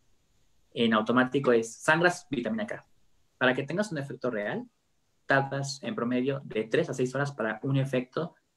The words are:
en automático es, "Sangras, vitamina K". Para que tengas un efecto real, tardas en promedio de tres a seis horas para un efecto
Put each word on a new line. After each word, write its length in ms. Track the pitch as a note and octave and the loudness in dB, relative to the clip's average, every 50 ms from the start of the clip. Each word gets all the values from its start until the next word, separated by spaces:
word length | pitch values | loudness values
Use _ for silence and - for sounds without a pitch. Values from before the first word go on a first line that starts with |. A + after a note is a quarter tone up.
| _ _ _ _ _ _ _ _ _ _ _ _ _ _ - | _ _ _ _ _ _ _ _ _ _ _ _ _ _ -2
en 200 | B2+ A#2 A2+ A2+ | 0 2 4 4
automático 580 | G#2+ G#2+ B2 A#2+ B2+ B2+ B2+ - C#3+ C3+ B2+ | 4 4 4 4 4 4 4 2 2 4 4
es, 240 | A#2+ A2+ A2+ - - | 4 4 2 0 -8
"Sangras, 520 | - - D#3 D#3+ E3 F3 F3 F3 - - - | -4 2 2 4 4 4 2 2 0 -8 -6
vitamina 380 | C#3+ B2 A#2 G#2+ A2+ G#2+ G#2 | -4 -4 -2 -2 -2 -4 -4
K". 180 | - - - - _ _ _ _ _ _ _ _ _ _ | -6 -8 -12 -14 _ _ _ _ _ _ _ _ _ _
Para 160 | - B2+ B2+ B2 | 0 2 2 2
que 100 | C3+ C#3 | 2 -2
tengas 280 | - E3+ G3 G#3 G#3 | -4 -2 -2 -2 -2
un 60 | E3 | -4
efecto 320 | C#3+ C#3 C#3+ B2+ - - B2 | -6 -8 -8 -8 -6 -4 -4
real, 380 | A#2+ G#2 G#2 A2 D3+ A#3 B3+ - _ _ _ _ _ _ _ _ _ _ _ | -2 -2 -4 -4 -4 -6 -8 -12 _ _ _ _ _ _ _ _ _ _ _
tardas 540 | - C#3 C3+ C3+ - C#3 C#3 C3+ - - - A#2+ | 2 2 2 2 0 -4 -6 -6 -6 -8 -8 -8
en 120 | A#2 G#2+ | -6 -4
promedio 460 | A2+ A#2+ B2 B2+ B2+ B2+ C#3 C#3 C3+ - | -4 -2 0 0 0 0 0 -2 -4 -6
de 180 | - - A2 G#2+ | -6 -4 -4 -2
tres 240 | - - D3 E3+ - | 0 0 0 0 0
a 40 | - | -2
seis 200 | C#3 B2+ B2+ C3 | -2 -2 -2 -2
horas 180 | C3+ C#3+ C#3 | -2 -4 -4
para 280 | - - A2 A2 A2 - - | -4 -4 -4 -4 -4 -4 -2
un 140 | C3+ C3+ | 0 0
efecto 580 | C3+ C3 C#3 C3 B2+ B2 - - D3 E3 E3+ - _ _ _ _ | 0 0 0 -2 -4 -4 -4 -6 -6 -6 -6 -8 _ _ _ _